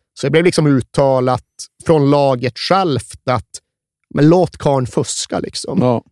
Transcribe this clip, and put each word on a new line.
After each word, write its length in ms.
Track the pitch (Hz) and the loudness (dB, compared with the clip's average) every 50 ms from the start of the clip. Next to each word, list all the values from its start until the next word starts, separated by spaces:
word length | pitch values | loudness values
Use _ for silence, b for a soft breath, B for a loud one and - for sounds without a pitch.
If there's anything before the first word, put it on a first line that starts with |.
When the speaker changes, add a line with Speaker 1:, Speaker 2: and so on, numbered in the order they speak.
| _ _ _ | _ _ _
Speaker 1:
Så 120 | - - | -8 -2
det 40 | 139 | 0
blev 140 | 143 160 170 | 2 2 2
liksom 220 | 180 - - 156 | 2 2 2 2
uttalat 800 | 147 139 127 - - - - 139 135 131 127 127 127 123 - - _ _ - - - _ - - | 2 2 0 0 -2 -2 0 2 2 2 2 0 0 -2 -2 -6 _ _ -20 -20 -20 _ -6 0
från 240 | - 165 151 143 139 | 2 2 4 4 2
laget 480 | 147 143 139 135 131 120 127 120 - - | 2 2 2 2 0 0 -4 -6 -6 -6
självt 720 | - - 185 190 190 170 135 113 - - - - _ - | -2 0 0 0 0 0 -2 -4 -6 -10 -16 -10 _ -4
att, 180 | 127 110 - _ - - _ _ _ _ _ _ _ _ _ - - | -4 -4 -4 _ -16 -20 _ _ _ _ _ _ _ _ _ -8 -2
men 140 | - 143 156 | 2 4 4
låt 280 | 170 185 175 - - | 4 4 2 0 -2
karln 300 | - - 151 139 135 127 | -2 -2 0 0 0 -2
fuska 520 | 113 - - 127 - - - - - - - | -2 -4 -4 -4 -4 -6 -10 -8 -6 -6 -8
liksom. 400 | - - - - - - 151 185 | -8 -8 -10 -10 -10 -8 -4 -2
Speaker 2:
Ja. 200 | 123 127 120 110 - _ | 0 0 0 -2 -4 _